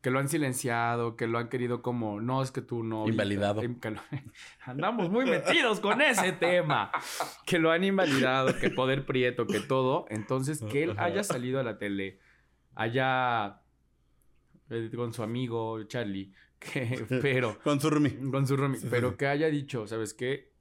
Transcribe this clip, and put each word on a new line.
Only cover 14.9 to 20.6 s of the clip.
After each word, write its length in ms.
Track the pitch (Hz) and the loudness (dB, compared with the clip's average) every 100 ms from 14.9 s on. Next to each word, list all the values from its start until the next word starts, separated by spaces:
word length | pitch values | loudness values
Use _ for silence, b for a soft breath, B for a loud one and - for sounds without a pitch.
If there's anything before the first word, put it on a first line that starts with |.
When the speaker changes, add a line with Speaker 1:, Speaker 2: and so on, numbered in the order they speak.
Speaker 1:
con 180 | 117 120 | -6 -6
su 100 | 113 | -4
amigo 600 | 110 120 127 113 113 110 | -4 -4 -4 -4 -4 -6
Charlie, 480 | 104 123 101 98 95 b b _ | -6 -6 -4 -6 -8 b b _
que, 460 | - 147 120 127 113 | -8 -6 -4 -4 -2
Speaker 2:
<laughs> 160 | 127 | 0
Speaker 1:
pero 360 | 139 127 123 101 | 2 2 2 -2
Speaker 2:
Con 180 | - 143 | 0 2
su 100 | 151 | 4
roomie. 280 | 151 147 117 135 | 4 2 0 -2
Speaker 1:
con 160 | 131 135 | 0 2
su 100 | 139 | 2
roomie, 220 | 139 127 | 2 -2
Speaker 2:
Sí, 60 | |
sí, 60 | 123 | 0
Speaker 1:
pero 200 | 120 123 | 0 0
Speaker 2:
sí. 60 | 95 | 0
Speaker 1:
que 100 | 139 | -2
haya 220 | 143 160 | 2 2
dicho, 380 | 147 135 123 104 | 0 -2 -6 -4
"¿Sabes 280 | 113 107 | -4 -6
qué?". 380 | - 123 139 - _ | -4 -4 -4 -8 _